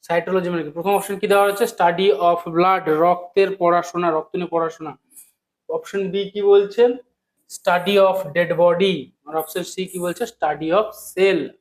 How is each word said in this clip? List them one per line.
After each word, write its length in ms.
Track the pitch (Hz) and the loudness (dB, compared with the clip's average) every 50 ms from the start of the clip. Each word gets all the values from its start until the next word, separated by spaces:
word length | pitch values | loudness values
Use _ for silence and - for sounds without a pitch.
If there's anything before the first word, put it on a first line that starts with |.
| _ | _
সাইটোলজি 420 | - 170 175 170 180 185 190 175 175 180 | -2 -2 -2 -2 0 -2 -2 -2 -2 -4
মানে 100 | 170 156 | -4 -6
কি? 60 | 147 147 | -8 -10
প্রথম 160 | 170 165 190 202 196 | -6 -2 0 0 0
অপশন 180 | 190 - 202 190 | -2 -4 -8 -6
কি 60 | 202 202 196 | -2 2 2
দেওয়া 120 | 202 202 | 4 4
হয়েছে? 180 | 202 202 202 233 233 - | 2 0 -2 -4 -4 -2
Study 340 | - 180 175 175 175 190 196 208 202 180 175 | 0 0 2 2 2 2 2 2 4 4 2
of 100 | 175 170 - 175 165 | 2 0 -2 -4 0
blood, 280 | 165 175 185 190 185 180 160 156 151 165 | 2 2 2 2 0 0 0 0 2 4
রক্তের 440 | 175 180 175 180 - _ - 196 190 190 190 | 2 2 0 -4 -4 _ 2 2 2 0 0
পড়াশোনা, 480 | 175 170 170 175 170 - - 170 175 170 160 | 2 2 2 2 0 -2 -6 -2 -2 0 0
রক্ত 160 | 156 156 _ _ 190 | -2 -4 _ _ -6
নিয়ে 120 | 175 175 170 | -6 -2 -2
পড়াশোনা। 380 | 165 165 160 160 - 160 156 147 _ _ _ _ - - _ _ _ _ _ _ _ _ _ 160 | -2 -2 -2 -6 -8 -14 -14 -16 _ _ _ _ -20 -20 _ _ _ _ _ _ _ _ _ -8
অপশন 240 | 160 160 - - 196 196 185 175 | -8 -8 -6 -6 -6 -6 -4 -4
বি 180 | 202 202 190 - | -6 -6 -6 -6
কি 80 | 208 202 202 202 | -2 2 6 6
বলছে? 300 | 202 202 196 - - 233 247 - - - _ _ _ _ _ _ _ _ _ - | 6 6 2 2 2 2 2 2 -2 -8 _ _ _ _ _ _ _ _ _ -20
Study 380 | - _ - 175 175 175 180 202 196 196 190 | -6 _ 0 0 0 0 2 4 4 4 4
of 80 | 185 190 185 156 147 | 2 0 -4 -4 -2
dead 140 | 175 175 165 170 160 170 | -2 0 0 2 2 4
body। 340 | 175 170 175 196 196 185 156 127 - _ _ _ | 4 4 4 2 0 0 -2 -6 -12 _ _ _
আর 80 | 143 156 160 156 | -8 -6 -6 -6
অপশন 200 | - - 190 175 - - | -4 -8 -10 -10 -10 -8
সি 100 | - 185 185 | -10 -10 -8
কি 80 | - 185 175 | -8 -6 -6
বলছে? 200 | 180 170 - 240 233 - | -6 -4 -4 -8 -8 -6
Study 340 | _ - 151 151 147 156 160 165 196 | _ -4 -4 -4 -4 -4 0 0 0
of 80 | 220 - - - - - - | 0 -2 -6 -16 -20 -14 -4
cell। 280 | - 190 196 185 165 143 123 - _ | 0 2 2 2 0 -4 -6 -12 _